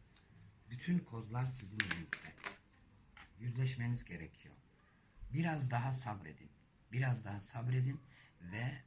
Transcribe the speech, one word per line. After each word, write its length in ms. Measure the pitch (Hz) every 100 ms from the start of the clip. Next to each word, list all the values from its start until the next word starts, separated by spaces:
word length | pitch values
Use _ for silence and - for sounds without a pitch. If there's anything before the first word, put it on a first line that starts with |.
| - - - - - - -
Bütün 300 | 127 - 175
kozlar 460 | - 113 107 120 131
sizin 340 | 127 95 107
elinizde. 560 | - 170 160 - - - - - - - - - - - - -
Yüzleşmeniz 640 | 123 120 131 123 120 117 -
gerekiyor. 500 | 85 78 - 73 - - - - - - - -
Biraz 380 | 143 170 151 127
daha 220 | 120 131
sabredin. 580 | 127 107 104 78 - - - - - -
Biraz 340 | 120 131 107 101
daha 140 | 101
sabredin 640 | - 120 123 127 131 147 - - - -
ve 420 | 87 107 127 131